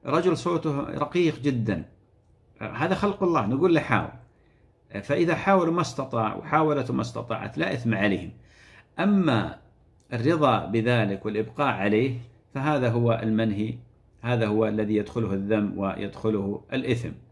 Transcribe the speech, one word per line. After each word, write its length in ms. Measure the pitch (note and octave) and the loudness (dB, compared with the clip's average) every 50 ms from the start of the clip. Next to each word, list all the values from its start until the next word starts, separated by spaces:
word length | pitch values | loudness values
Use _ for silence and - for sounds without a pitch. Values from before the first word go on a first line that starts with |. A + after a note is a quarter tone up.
| _ | _
رجل 300 | - C3+ E3 F3 F3+ E3 | 0 -2 2 2 2 0
صوته 440 | D3+ - F3 F3 D#3+ - D#3+ C#3+ C#3 | 0 -2 -2 -2 -2 -2 -2 -4 -4
رقيق 600 | C#3+ - - - D3 D3 - F3 F3+ D#3+ - A#2 | -6 -6 -6 -6 -6 -2 0 0 0 0 0 0
جدًا، 440 | A#2+ C#3+ C3 A#2+ G#2+ A2 G2 D#2+ E2 - - _ _ _ _ _ _ _ _ _ _ _ _ _ | -2 -2 0 0 0 -2 -2 -2 -4 -12 -18 _ _ _ _ _ _ _ _ _ _ _ _ _
هذا 340 | G#2+ - - - D3 E3+ F#3 | -12 -10 -6 -4 0 0 0
خلق 280 | F#3 G3+ G3+ G3 - G3+ | 2 0 -2 0 0 0
الله، 240 | F3+ E3+ D3 A2 | 2 2 2 2
نقول 280 | G2 B2 C3+ E3 F#3+ E3+ | 2 0 2 4 4 4
له: 60 | D3+ | 4
"حاول". 300 | - - C3+ G2 E2 - - - - _ _ _ _ _ _ _ _ _ _ _ _ _ - G2+ G#2 | 2 2 0 0 0 -2 -10 -16 -20 _ _ _ _ _ _ _ _ _ _ _ _ _ -12 -12 -4
فإذا 320 | - C#3+ - E3+ E3 E3 | -2 0 2 2 2 0
حاول 340 | A#2 - F#3+ G3 F#3+ F3 E3 | 0 2 4 4 4 4 2
وما 120 | E3+ F3 | 2 0
استطاع 560 | F3 - - - C3+ C3 - A#2 A2 G#2+ - | -2 -2 -4 -8 -8 -4 -2 -2 0 0 -2
وحاولت 540 | - - - - D#3 D#3+ D#3 D3 C#3 B2+ A#2+ | -6 -6 -2 0 2 2 2 2 0 -2 -2
وما 100 | B2+ C3 | -2 -4
استطاعت 580 | A#2+ A#2+ - A2+ A2+ - A2+ G#2+ G2+ A2+ - - | -4 -4 -6 -10 -8 -6 -6 -6 -6 -8 -4 -4
لا 160 | B2 - - | -4 -4 -4
إثم 200 | A#2 - A#2+ G#2+ | -2 0 0 0
عليهم. 360 | F#2+ G2+ G#2 F#2+ E2 F2 - - - - - _ - - - - - - _ _ - | 2 2 2 0 0 -4 -8 -14 -18 -20 -20 _ -20 -20 -20 -20 -20 -20 _ _ -2
أما 600 | F3 G3+ G#3 G3 F3+ D3+ B2+ A2 F#2 D2+ - - - _ _ _ _ _ _ _ _ _ - | 0 2 4 4 4 4 2 2 0 -2 -6 -12 -20 _ _ _ _ _ _ _ _ _ -2
الرضا 540 | A#2+ A2+ C#3+ F3 D#3+ D3 C3 A#2 G#2 - | 0 2 2 4 4 4 4 4 2 0
بذلك 600 | F#2 G2+ A2+ A2 A#2+ B2 A#2+ G#2+ G2+ G2 F#2+ - | 0 0 0 2 4 4 4 4 2 0 -2 -4
والإبقاء 420 | G#2+ G#2 G#2+ A2 - - - - - | -4 -2 -2 -4 -4 -2 -2 0 0
عليه 500 | - F#2+ G2 G#2 G#2 A2 B2+ C3+ A#2+ - - - - - _ _ _ | 0 0 2 2 4 4 4 2 0 -6 -10 -14 -20 -20 _ _ _
فهذا 360 | C#3 C3+ D3+ D3+ C#3+ B2 A#2+ | -4 -2 0 0 2 2 2
هو 300 | A2+ A#2+ A#2+ A#2 A2+ - G#2+ | 2 2 2 2 2 2 0
المنهي، 520 | G#2+ A2 G#2+ A2+ A2+ G2+ G2+ G#2+ A2 A#2+ - - - _ _ _ _ _ _ - | 0 0 2 2 0 0 -2 -2 -4 -4 -10 -12 -20 _ _ _ _ _ _ -4
هذا 240 | A#2+ B2 A#2+ A2+ | -2 0 2 2
هو 220 | G#2 G#2 G#2+ A2 G#2+ | 2 2 2 2 2
الذي 280 | G#2+ G#2+ G#2+ G#2 G#2+ | 0 0 0 2 0
يدخله 360 | G#2 G#2 - - A#2+ A2+ F#2+ F#2+ | 0 0 -2 -4 -4 -2 -2 -2
الذم 460 | G2 G2 G2+ A2 G#2+ G#2 G2+ F2 F#2 | -2 0 0 0 0 0 -2 -2 -2
ويدخله 880 | G2 G2 F#2 - G2 G2 - - - A2 G#2+ G2+ G2 G2 G2+ - - - - | -4 -4 -4 -4 -8 -10 -10 -4 -2 0 0 0 -2 -2 -4 -6 -8 -6 -6
الإثم. 380 | C3 B2+ B2 B2 A#2 - - D2 - - - | -4 -2 -2 -2 -2 -2 -8 -10 -12 -18 -20